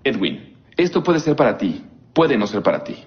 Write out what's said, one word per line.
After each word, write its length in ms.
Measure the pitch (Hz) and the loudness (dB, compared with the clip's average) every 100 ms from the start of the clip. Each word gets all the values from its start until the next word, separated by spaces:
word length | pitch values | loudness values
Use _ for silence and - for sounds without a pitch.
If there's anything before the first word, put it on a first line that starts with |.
Edwin, 500 | 139 - 90 - - - _ - | -4 -2 -4 -6 -16 -20 _ -2
esto 260 | 175 180 | 0 0
puede 180 | 160 165 | 2 0
ser 140 | 151 | 2
para 220 | 143 127 101 | 2 2 2
ti, 240 | 95 - - - - | -2 -4 -10 -20 -6
puede 240 | - 160 123 | 0 2 2
no 100 | 98 | 0
ser 160 | 104 | -2
para 220 | 92 76 | 0 -2
ti. 120 | - - | -4 -14